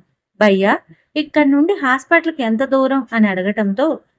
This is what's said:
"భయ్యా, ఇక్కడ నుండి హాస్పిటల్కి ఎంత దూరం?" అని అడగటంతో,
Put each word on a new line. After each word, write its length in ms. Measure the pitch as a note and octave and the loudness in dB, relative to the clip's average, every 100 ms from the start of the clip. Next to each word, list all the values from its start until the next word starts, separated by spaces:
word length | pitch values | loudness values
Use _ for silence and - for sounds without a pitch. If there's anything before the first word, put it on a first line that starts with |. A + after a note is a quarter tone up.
| _ _ _ - | _ _ _ 0
"భయ్యా, 380 | G#3+ G3 G3 D4+ - D#3+ _ D4+ | 2 2 2 0 -4 -20 _ -8
ఇక్కడ 300 | D4+ D4+ D4 | -2 0 2
నుండి 260 | C#4+ E4 | 2 2
హాస్పిటల్కి 680 | F#4+ C#4 C4 - E4+ D#4+ D#4+ | 0 -2 -2 0 0 0 -4
ఎంత 200 | A3+ A3 | -2 -2
దూరం?" 440 | C4 C4 C4 C4+ A#3 | 0 0 0 -2 -2
అని 140 | A#3 G#3+ | 0 0
అడగటంతో, 720 | F#3 F#3 G#3 G3+ G3 D4+ C4 _ | 0 -4 -2 -4 -2 -2 -4 _